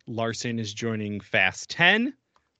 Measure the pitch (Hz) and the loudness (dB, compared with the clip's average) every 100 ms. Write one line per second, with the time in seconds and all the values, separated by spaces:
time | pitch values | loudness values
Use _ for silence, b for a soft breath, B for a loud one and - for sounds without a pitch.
0 | - 113 113 113 123 117 104 104 117 107 | -8 -4 -2 -2 -4 -4 -6 -6 -4 -4
1 | 104 101 - 107 92 - - - 175 214 | -4 -6 0 2 2 0 -6 2 4 4
2 | 269 - _ _ _ | 0 -6 _ _ _